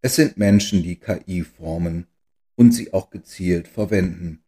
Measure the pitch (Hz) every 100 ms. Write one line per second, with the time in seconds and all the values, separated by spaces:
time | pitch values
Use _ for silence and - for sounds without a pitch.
0 | 131 - 151 - 101 101 - 101 85 87
1 | - 92 - 90 80 _ 82 82 85 82
2 | 87 _ _ _ _ - 120 117 110 95
3 | - - - - 90 87 85 - 107 104
4 | 90 82 85 78